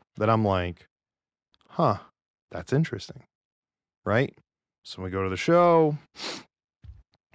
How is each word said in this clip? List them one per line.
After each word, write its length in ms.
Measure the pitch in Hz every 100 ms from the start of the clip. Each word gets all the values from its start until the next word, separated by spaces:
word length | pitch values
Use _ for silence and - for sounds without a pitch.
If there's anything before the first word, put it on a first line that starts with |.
| _ -
that 120 | 107
I'm 160 | 110 107
like, 400 | 92 87 85 _ _ _ _ _ _ _ _ _
"Huh, 260 | - 143 98 - _ _ _ _
that's 200 | 87 -
interesting." 520 | 135 165 104 - - _ _ _ _ _ _ _ _ -
Right? 280 | 113 139 _ _ _ _ _ -
So 160 | -
we 80 | 92
go 140 | 95
to 60 | 95
the 80 | 92
show. 600 | - 175 175 165 156 147 _ - - - - _ _ _ - - _ _ _